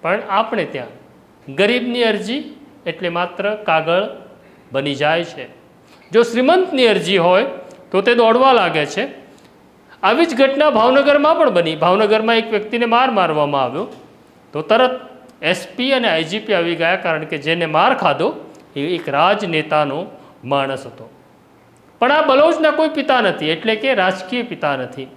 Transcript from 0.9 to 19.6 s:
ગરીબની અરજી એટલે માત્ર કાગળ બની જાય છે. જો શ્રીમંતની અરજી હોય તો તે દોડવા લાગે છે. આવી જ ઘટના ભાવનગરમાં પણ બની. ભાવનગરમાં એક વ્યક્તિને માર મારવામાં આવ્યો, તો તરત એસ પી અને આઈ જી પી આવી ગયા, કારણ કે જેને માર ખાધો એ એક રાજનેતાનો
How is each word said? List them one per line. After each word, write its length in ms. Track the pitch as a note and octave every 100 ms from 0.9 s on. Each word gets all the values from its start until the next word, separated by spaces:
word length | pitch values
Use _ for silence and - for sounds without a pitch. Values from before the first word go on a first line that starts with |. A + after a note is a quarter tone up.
| - - - _ _ -
ગરીબની 480 | C#3 G#3 B3 B3 A#3+
અરજી 420 | A3+ G#3+ F#3 C4+ - - - - F3
એટલે 220 | D#3+ F3+
માત્ર 460 | E3+ F3 - G3+
કાગળ 540 | G#3+ G#3 D#3+ D3+ F3 G#3 - - - - - -
બની 220 | C3 C#3+
જાય 300 | C3+ D3 E3
છે. 240 | E3+ - B2 - _ _ _ - -
જો 100 | G#3+
શ્રીમંતની 640 | A#3 A#3 B3+ F#4 F#4 C4+ A#3+
અરજી 300 | F#3+ E3 F#3+
હોય 300 | E3+ F#3 C4+ - - - -
તો 100 | F#3
તે 140 | G3
દોડવા 380 | A#3+ A3+ A3+ C4+
લાગે 340 | A#3+ F3+ D#3 D3
છે. 420 | - C#4 - - - - _ _ _ _ -
આવી 240 | F#3+ B3 E4+
જ 80 |
ઘટના 360 | B3 C4+ C#4 D4+
ભાવનગરમાં 680 | A#3 A#3 C4 C#4 D4 D4 E4
પણ 140 | D4
બની. 260 | F3+ E3 D#3
ભાવનગરમાં 600 | E3 F#3+ G#3+ G#3+ A3 A3+
એક 140 | A3
વ્યક્તિને 360 | G#3+ G#3 A#3 A#3
માર 240 | A#3 C4
મારવામાં 540 | A3 F3 D3+ D3 C#3+
આવ્યો, 220 | B2+ C3+ A#3 - - - _ _ _
તો 100 | D3
તરત 380 | D#3 A3 B3+ - - - - -
એસ 260 | D#3 F3+ - -
પી 160 | B3+
અને 160 | C4 A#3
આઈ 160 | D#3+
જી 140 | D#3+ G#3
પી 140 | G#3
આવી 220 | F#3+ E3+
ગયા, 220 | D#3+ E3 F#3+
કારણ 280 | F3+ D#3
કે 140 | D#3 D#3
જેને 280 | C#3+ E3 D#3+
માર 280 | D#3 G#3
ખાધો 380 | B3+ F3+ C3+ G3 - - - - C#3
એ 40 |
એક 280 | D3 E3+ D#3
રાજનેતાનો 1000 | C#3 F3 G#3 G3 D#3+